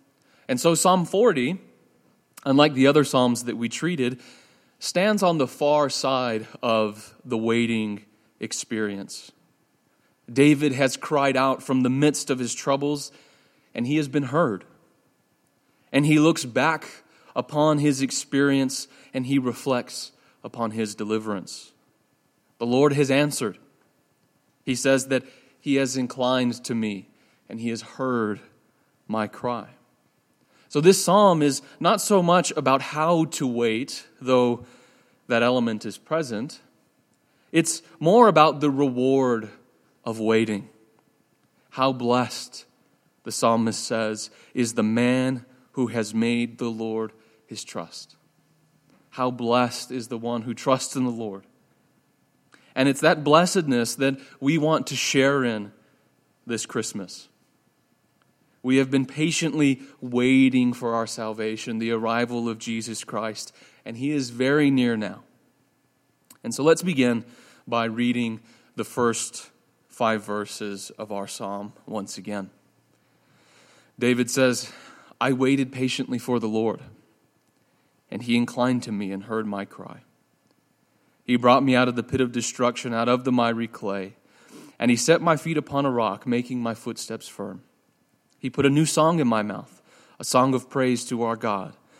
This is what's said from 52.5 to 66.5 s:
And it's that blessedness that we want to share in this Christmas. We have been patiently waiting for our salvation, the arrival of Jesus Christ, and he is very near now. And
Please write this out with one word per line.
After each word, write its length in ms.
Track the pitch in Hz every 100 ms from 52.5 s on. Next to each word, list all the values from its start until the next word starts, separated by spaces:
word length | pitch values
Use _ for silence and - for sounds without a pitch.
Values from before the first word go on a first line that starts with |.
| _ _ -
And 120 | 139
it's 120 | 135
that 240 | 151 156
blessedness 720 | 147 156 180 196 151 120 117 -
that 240 | 135 135 - -
we 180 | 135 165
want 300 | 151 156 -
to 80 |
share 480 | 135 - 143 135 139
in 300 | 123 110 104 - _ _ _ _ _ _ -
this 180 | 113
Christmas. 640 | - 120 107 104 87 - - _ _ _ _ _ _ _ _ _ _ _ _ _
We 140 | 127 135
have 140 | 131
been 160 | 135 131
patiently 760 | - 160 156 165 147 143 127 - -
waiting 720 | 127 120 127 131 131 127 123
for 200 | 120 120
our 120 | 113 110
salvation, 720 | - 110 110 110 110 - 110
the 140 | 113
arrival 540 | 113 113 117 120 120 117
of 120 | 110
Jesus 460 | 117 113 113 107
Christ, 480 | - 110 110 107 - _ - _ -
and 100 | 117
he 140 | 139
is 180 | 151 123
very 420 | 117 131 151 143
near 280 | 135 123 110
now. 260 | 101 104 - _ _ _ _ _ _ _ _ _ _ -
And 100 | 120